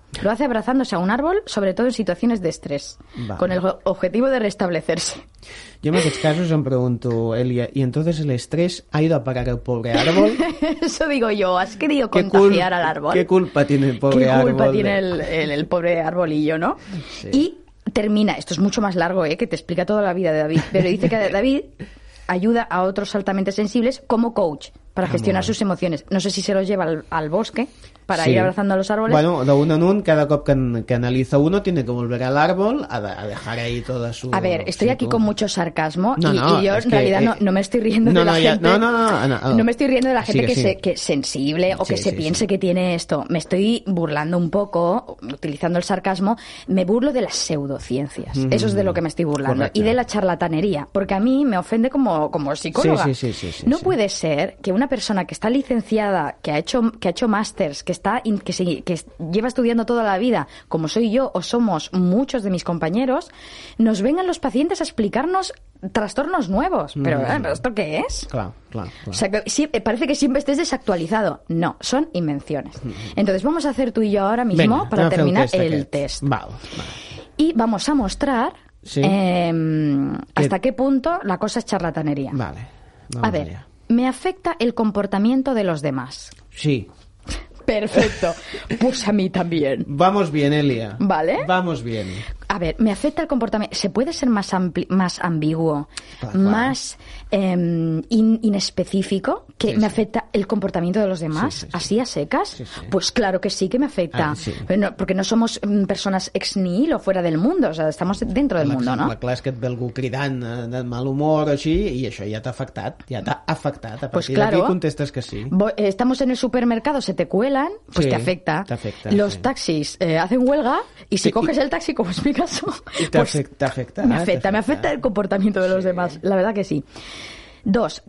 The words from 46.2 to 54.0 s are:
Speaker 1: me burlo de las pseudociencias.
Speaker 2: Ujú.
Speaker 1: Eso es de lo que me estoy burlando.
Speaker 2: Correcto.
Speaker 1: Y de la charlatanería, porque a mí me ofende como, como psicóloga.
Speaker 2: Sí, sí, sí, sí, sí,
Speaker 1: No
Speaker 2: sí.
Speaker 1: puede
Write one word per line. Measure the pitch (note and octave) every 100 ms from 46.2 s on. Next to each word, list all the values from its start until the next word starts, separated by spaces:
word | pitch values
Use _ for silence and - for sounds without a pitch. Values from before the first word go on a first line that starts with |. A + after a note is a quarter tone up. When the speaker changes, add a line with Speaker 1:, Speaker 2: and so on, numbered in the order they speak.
| G3 A3+ - - -
Speaker 1:
me | F#3+ F3+
burlo | A#3 C#4+
de | B3+
las | F#3+ -
pseudociencias. | - D3+ C#3 C3 - B2+ C#3+ - - C3+
Speaker 2:
Ujú. | C3
Speaker 1:
Eso | - G#3+
es | G3
de | F#3+
lo |
que | F3
me | D#3+
estoy | - E3
burlando. | C#3+ C3+ C3
Speaker 2:
Correcto. | C#3 G#3
Speaker 1:
Y |
de | G#3+
la | B3 A#3+
charlatanería, | G#3 F#3+ E3+ E3 D#3+ G3+ D3 -
porque | G3 F#3+ F#3+
a |
mí | A#3 C4+
me | C#4+ F#3
ofende | - A3+ B3+
como, | C#4 A#3+ D#3 D3+
como | E3 C#3 D3+
psicóloga. | D#3+ - D#3+ D3+
Speaker 2:
Sí, | D3 B2+
sí, | B2
sí, | - F2+
sí, | -
sí, | -
Speaker 1:
No | D#4+
Speaker 2:
sí. |
Speaker 1:
puede | F#4 D4+